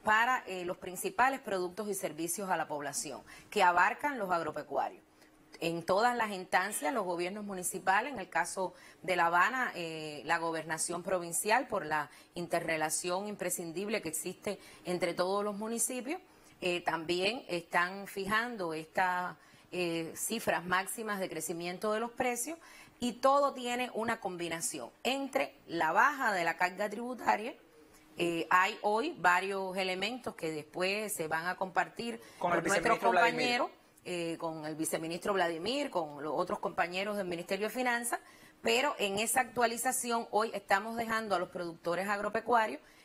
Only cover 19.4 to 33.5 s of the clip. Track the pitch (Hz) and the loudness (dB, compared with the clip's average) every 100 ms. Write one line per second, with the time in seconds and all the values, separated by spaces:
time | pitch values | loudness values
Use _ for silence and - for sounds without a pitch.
19.4 | - - - 180 175 165 165 - - 220 | -18 -20 -8 -2 0 -2 -4 -4 -4 -2
20.4 | 214 160 175 185 190 - 220 196 175 165 | 0 0 2 0 0 -6 -4 -4 -4 -4
21.4 | 170 170 175 180 214 214 233 - 247 240 | -6 -4 -6 -4 -2 -2 -2 -2 -2 -2
22.4 | 294 330 - - - - 240 - 269 277 | -6 -8 -14 -20 -18 -4 -4 2 4 6
23.4 | 277 254 240 240 247 - 226 226 190 175 | 4 0 -4 -2 -2 -2 -2 -2 -4 -4
24.4 | 170 165 160 147 117 - 226 269 269 - | -4 -4 -4 -6 -10 -4 -2 0 0 -2
25.4 | 143 - - 165 160 190 269 277 240 190 | -2 -6 -6 0 2 6 4 4 0 2
26.4 | 165 160 180 185 208 208 240 240 - 208 | 0 2 0 0 -4 -4 -6 -2 2 2
27.4 | 233 - - - - - - - 170 165 | 0 -10 -18 -20 -20 -20 -10 -2 0 0
28.4 | 160 185 196 226 208 214 302 277 175 180 | 4 4 4 0 0 0 0 2 4 4
29.4 | 190 196 190 185 190 185 202 240 226 - | 2 -2 -4 -2 -2 0 -2 -4 -10 -6
30.4 | 165 156 147 - 185 208 214 - 156 160 | -4 -4 -6 -2 0 0 -2 -4 -2 -2
31.4 | 175 180 190 185 160 - 233 226 - - | -2 -4 0 0 0 -2 -6 -6 -10 -2
32.4 | 175 170 170 202 226 220 196 - 233 233 | 0 2 4 4 4 4 4 6 4 4
33.4 | 247 | 2